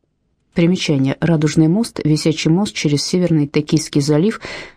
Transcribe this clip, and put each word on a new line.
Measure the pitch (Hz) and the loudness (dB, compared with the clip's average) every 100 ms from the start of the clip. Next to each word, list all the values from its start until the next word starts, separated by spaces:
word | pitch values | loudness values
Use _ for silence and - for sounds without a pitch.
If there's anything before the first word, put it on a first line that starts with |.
| _ _ _ _ _ | _ _ _ _ _
Примечание. | - 170 180 - 143 135 - | 0 2 0 0 0 0 0
Радужный | 151 160 151 160 156 | 0 0 2 2 2
мост, | 202 233 - | 2 -2 -4
висячий | 151 151 165 151 156 | -2 0 0 0 0
мост | 175 208 | 0 0
через | - 156 143 | -2 -2 -2
Северный | - 180 175 160 143 | 0 -2 2 0 0
Токийский | 151 147 156 - 147 | -2 0 -2 0 -2
залив, | 139 151 208 - - - - | 2 2 2 -2 -12 -14 -16